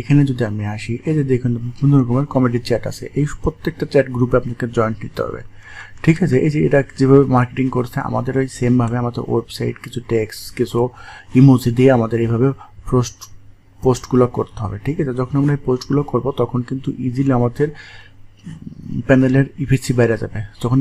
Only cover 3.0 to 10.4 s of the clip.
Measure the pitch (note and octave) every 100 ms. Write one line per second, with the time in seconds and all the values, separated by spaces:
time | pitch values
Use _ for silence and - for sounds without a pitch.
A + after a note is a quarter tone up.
3 | - - D3 - D#3+ - - - D3 C#3
4 | C3 B2 B2 B2+ B2 A#2+ A#2 A#2 A2 A2
5 | - - A1 - - - - - - -
6 | D#3+ D#3+ D#3+ B2+ D#3 D3+ D#3 C#3+ C3+ -
7 | C3 C#3 C3 B2+ B2 - C3 B2 B2 -
8 | - A#2 B2 C3 C3 - B2 B2 A#2 B2
9 | A#2+ A#2+ A#2+ A#2 - - A#2+ A#2 B2 A#2
10 | - A2+ A2 -